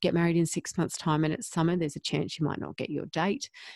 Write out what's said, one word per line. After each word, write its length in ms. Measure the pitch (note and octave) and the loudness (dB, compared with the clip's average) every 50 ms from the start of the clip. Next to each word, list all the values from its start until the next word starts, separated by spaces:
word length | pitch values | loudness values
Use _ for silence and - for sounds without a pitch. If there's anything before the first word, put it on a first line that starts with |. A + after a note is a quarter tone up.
get 140 | - F3 F3 | 0 2 4
married 220 | E3+ E3+ E3+ E3 | 4 4 4 4
in 100 | E3+ E3+ | 4 4
six 300 | D#3+ - F3 - - - | 2 0 -2 -4 -2 -2
months' 200 | - E3+ - - | 0 0 0 -2
time 280 | - - E3 D3+ D3+ D#3+ | -2 0 2 2 4 2
and 80 | D#3 - | 2 0
it's 160 | - - - | -2 -6 -4
summer, 280 | - E3+ D#3+ E3+ F3+ | 0 2 2 2 2
there's 180 | F3+ E3 C#3+ - | 2 0 -2 -4
a 60 | D3+ | -6
chance 380 | - - D3 D3 D3+ D3+ - - | -4 -2 -2 -2 -2 -2 -2 -2
you 60 | D#3 | -2
might 160 | C#3+ - - | -2 0 -4
not 160 | - - D3 | -6 -8 -6
get 140 | - - - | -6 -6 -4
your 160 | D3+ C#3 D#3 | -4 -6 -6
date. 420 | D#3 - D#3+ E3+ G3+ - C#4 - - - - - - - | -4 -2 0 0 0 0 -2 -6 -10 -14 -18 -18 -18 -18